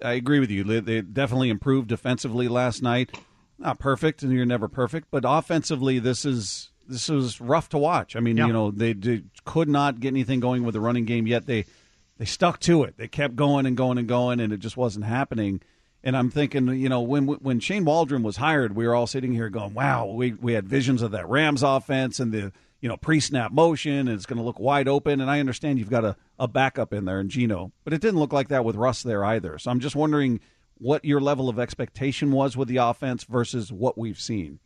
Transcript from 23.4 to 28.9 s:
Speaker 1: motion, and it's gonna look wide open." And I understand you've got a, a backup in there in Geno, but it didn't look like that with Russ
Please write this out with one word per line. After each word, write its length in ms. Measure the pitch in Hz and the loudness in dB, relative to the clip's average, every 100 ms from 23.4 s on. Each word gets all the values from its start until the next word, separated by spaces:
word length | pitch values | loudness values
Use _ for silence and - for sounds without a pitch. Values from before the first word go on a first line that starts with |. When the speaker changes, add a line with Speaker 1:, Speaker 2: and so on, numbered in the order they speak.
| 113 | 0
Speaker 1:
motion, 560 | 135 170 151 151 139 127 | 4 4 4 -2 -2 -2
and 20 | |
it's 160 | 107 90 | -4 -6
gonna 160 | 117 | -4
look 160 | 117 113 | -4 -2
wide 300 | 117 143 135 | 0 2 2
open." 320 | 143 147 139 | 2 2 0
And 100 | 131 | 0
I 80 | 147 | 0
understand 400 | 135 120 156 131 | 0 -2 -2 -2
you've 120 | 104 | 0
got 140 | 120 | 0
a, 120 | 110 - _ - | 0 -2 _ -6
a 80 | 123 | -2
backup 440 | 135 135 - 110 | 2 0 0 -4
in 120 | 104 | -4
there 160 | 95 95 | -2 -2
in 80 | 98 | -2
Geno, 420 | 123 120 92 92 - | 0 0 0 -6 -12
but 80 | - | -6
it 80 | 156 | -2
didn't 180 | 220 180 | 0 2
look 140 | 143 | 2
like 160 | 143 135 | 0 2
that 160 | 135 | 0
with 100 | 117 | 0
Russ 300 | 104 127 | 2 0